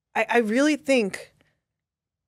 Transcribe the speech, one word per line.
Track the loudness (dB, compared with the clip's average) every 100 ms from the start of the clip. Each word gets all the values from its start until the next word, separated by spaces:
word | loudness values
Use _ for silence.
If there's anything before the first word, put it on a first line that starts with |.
| _
I, | -4 0
I | 0
really | 0 2 0 0
think | 0 0 0 -6 -16 _ _ _ _ _ _ _ _ _